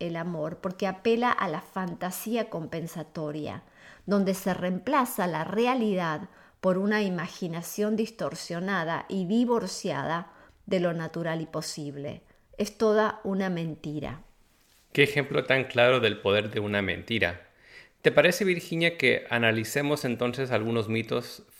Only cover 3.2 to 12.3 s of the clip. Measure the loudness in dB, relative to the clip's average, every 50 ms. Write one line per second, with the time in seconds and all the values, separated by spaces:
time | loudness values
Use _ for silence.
3.2 | -6 -6 -6 -6 -8 -8 -8 -10 -12 _ _ -20 -20 -20 -20 -12 -2 0 2 2
4.2 | 4 2 0 0 -2 -2 -2 -2 -2 -2 -2 -2 -2 0 2 2 2 2 0 -2
5.2 | -2 0 -2 -2 -4 -2 0 2 2 2 2 2 2 0 0 0 0 -2 -2 -4
6.2 | -6 -10 -16 -20 -20 -20 _ _ 0 2 2 2 2 2 2 2 2 0 -2 -2
7.2 | -4 -6 -6 -6 -6 -6 -6 -6 -8 -8 -4 -2 0 0 0 0 0 -2 -4 -6
8.2 | -6 -6 -6 -8 -8 -8 -6 -4 -4 -2 -2 -2 -2 -2 -4 -4 -6 -4 -4 -4
9.2 | -2 2 2 2 4 4 2 0 0 -2 -6 -6 -6 -4 -4 -2 -2 -2 -4 -4
10.2 | -6 -8 -16 -20 -20 -20 _ _ _ -2 0 2 2 0 0 -2 -4 -6 -6 -4
11.2 | -4 -2 -4 -4 -6 -6 -6 -6 -6 -6 -8 -8 -10 -10 -10 -10 -10 -10 -10 -12
12.2 | -16 _